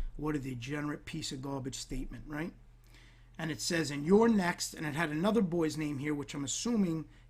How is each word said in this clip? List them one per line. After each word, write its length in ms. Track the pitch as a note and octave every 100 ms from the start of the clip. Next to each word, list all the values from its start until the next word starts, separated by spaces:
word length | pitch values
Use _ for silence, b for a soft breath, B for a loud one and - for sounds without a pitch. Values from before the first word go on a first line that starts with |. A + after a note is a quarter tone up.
| B -
What 200 | D3 D3+
a 40 |
degenerate 640 | C3+ B2 A#2+ D3 D3 D#3+
piece 300 | - D#3+ -
of 80 | C#3
garbage 340 | C#3 C#3 C3 -
statement, 480 | - - - - A#2+
right? 280 | D3 E3+ - - - b b b b b -
And 140 | D#3+
it 80 | C3
says, 320 | - E3+ C#3+
"And 140 | C#3+ D3
you're 240 | G3+ A#3
next," 460 | G#3+ F3 - - -
and 100 | D3+
it 100 | C#3+
had 140 | E3
another 320 | D3+ G3 A3+
boy's 340 | F#3 E3+ D#3 D3
name 220 | D3+ C#3
here, 140 | D3
which 200 | D3 C3+
I'm 120 | D3+ C#3
assuming 580 | - A3+ A#3 F#3 D#3+ D3+ b b